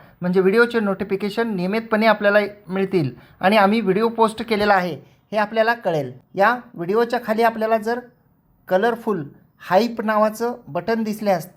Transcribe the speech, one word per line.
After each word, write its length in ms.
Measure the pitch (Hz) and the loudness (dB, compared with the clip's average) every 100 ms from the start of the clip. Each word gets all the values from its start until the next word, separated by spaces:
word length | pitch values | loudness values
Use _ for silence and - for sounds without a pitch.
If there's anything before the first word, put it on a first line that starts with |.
| - - | -8 -8
म्हणजे 180 | 180 185 | -2 2
व्हिडिओचे 400 | 185 220 233 240 | 4 4 2 2
नोटिफिकेशन 760 | 208 190 196 196 202 202 233 196 | -2 -2 -4 -4 -4 -4 -4 -2
नियमितपणे 500 | 180 220 220 214 220 | -2 -4 -2 2 2
आपल्याला 340 | 214 208 208 202 - - | 2 4 2 2 -6 -8
मिळतील 440 | 190 190 190 139 - - - | -4 0 0 -2 -4 -18 -2
आणि 180 | 185 214 | 2 4
आम्ही 240 | 196 226 | 4 2
व्हिडिओ 280 | 196 180 226 | 0 0 0
पोस्ट 340 | 226 220 220 226 | 2 0 0 -4
केलेला 240 | 208 208 | 0 2
आहे 200 | 196 180 135 - _ - | 2 0 -6 -14 _ -6
हे 60 | 208 | -2
आपल्याला 360 | 208 220 220 | -2 0 0
कळेल. 380 | 233 196 160 131 123 _ - | 0 0 -2 -4 -10 _ 0
या 200 | 202 247 - | 2 2 -6
व्हिडिओच्या 460 | - 170 214 233 240 233 | -10 -2 0 0 -2 -2
खाली 180 | 220 | 0
आपल्याला 340 | 233 226 220 226 | 0 0 0 0
जर 220 | 208 240 240 _ _ _ _ _ - | -2 -6 -8 _ _ _ _ _ -2
कलरफुल 560 | 185 226 226 226 196 143 - _ _ - | 0 0 -2 -4 -4 -6 -14 _ _ 0
हाईप 320 | 185 233 233 | 2 2 -2
नावाचं 540 | 214 214 214 214 233 240 - | -2 0 0 0 -6 -6 -10
बटन 360 | 160 175 226 | -8 -2 -2
दिसल्यास 440 | 220 214 208 180 156 | -2 -4 -2 -2 -2